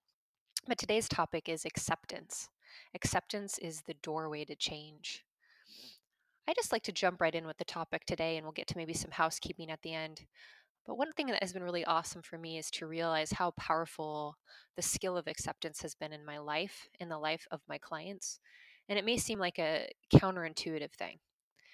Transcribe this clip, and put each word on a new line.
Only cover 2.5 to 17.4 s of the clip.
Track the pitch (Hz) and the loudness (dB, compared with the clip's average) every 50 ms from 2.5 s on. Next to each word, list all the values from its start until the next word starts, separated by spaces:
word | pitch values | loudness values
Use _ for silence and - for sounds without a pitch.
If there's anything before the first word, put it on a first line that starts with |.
| _ _ _ - - - - - - | _ _ _ -20 -20 -20 -16 -12 -6
Acceptance | - - - - 180 - - - 202 202 196 - - | -2 0 2 2 2 2 0 -4 -4 -4 -4 -6 -4
is | - 165 160 156 - | -4 -6 -8 -8 -8
the | - 160 - - | -10 -10 -8 -4
doorway | 165 156 160 160 156 151 151 151 | -2 -2 0 0 -2 -4 -4 -6
to | - 147 | -6 -4
change. | - - - 151 151 151 151 151 147 - - - - - _ _ _ _ _ _ _ - - - - - - - - _ _ _ _ _ _ _ _ - - | -2 -2 -2 -2 -4 -10 -14 -16 -12 -10 -8 -8 -10 -12 _ _ _ _ _ _ _ -20 -20 -20 -20 -18 -20 -20 -20 _ _ _ _ _ _ _ _ -2 0
I | 339 | 2
just | 494 427 - - | 2 2 2 2
like | 220 - | 0 0
to | - | 0
jump | 175 - 202 180 180 - | 0 4 4 4 4 4
right | 175 160 156 | 4 4 4
in | 165 165 | 2 -2
with | 160 156 - | -4 -6 -6
the | 170 | -6
topic | - - 170 160 - - 165 - | -4 -4 -4 -4 -2 -4 -4 -2
today, | - 180 156 160 165 165 | -2 0 2 2 2 0
and | 160 156 | 0 -4
we'll | 156 | -6
get | 156 - - | -6 -6 -4
to | - - | -4 -4
maybe | 175 165 156 165 | -4 -4 -4 -4
some | - - 160 | -4 -4 -2
housekeeping | - - 160 160 - - - - 170 - 165 160 | 2 2 2 4 2 0 -6 -6 -8 -8 -8 -8
at | 160 - - | -8 -8 -8
the | 160 160 | -6 -6
end. | 160 160 156 156 - - - _ - - - - - _ _ _ _ _ | -4 -4 -6 -8 -12 -18 -20 _ -20 -20 -20 -20 -20 _ _ _ _ _
But | - - | -6 -2
one | 233 277 320 | -2 -2 0
thing | 311 - 294 | 0 -2 0
that | 262 214 - 196 | 0 2 0 0
has | 180 | 0
been | 180 185 180 | -2 -4 -2
really | 175 175 175 156 | -2 -2 0 2
awesome | 170 165 165 170 - - 170 | 2 2 2 2 -2 -6 -10
for | 160 - - | -12 -12 -10
me | 165 165 165 165 | -8 -6 -4 -4
is | 160 156 - | -4 -4 -6
to | - - 175 | -6 -6 -6
realize | 156 160 165 165 165 160 156 156 156 | -4 -2 0 2 4 4 4 2 2
how | - - 185 175 | 2 2 2 2
powerful | - - - - 160 160 165 - - - 156 156 151 151 147 147 151 _ _ - - - - _ _ | 0 0 2 2 4 4 2 0 -4 -6 -4 -4 -2 -2 -4 -4 -6 _ _ -20 -20 -20 -20 _ _
the | - | -2
skill | 175 - - - - 185 180 | 0 0 0 0 0 0 0
of | 175 - | 0 0
acceptance | 165 165 - - - - - - 160 151 - | -2 -4 -4 -4 -4 -4 -4 -6 -6 -6 -6
has | - 160 - | -8 -8 -6
been | - 156 151 156 | -6 -8 -8 -8
in | 151 147 | -8 -10
my | 151 147 | -8 -8
life, | 151 147 147 151 160 185 196 - - - - - - | -6 -2 0 2 2 2 0 -4 -12 -16 -16 -12 -10
in | 180 170 | -8 -6
the | 165 | -4
life | 151 151 156 160 165 | 0 2 2 0 0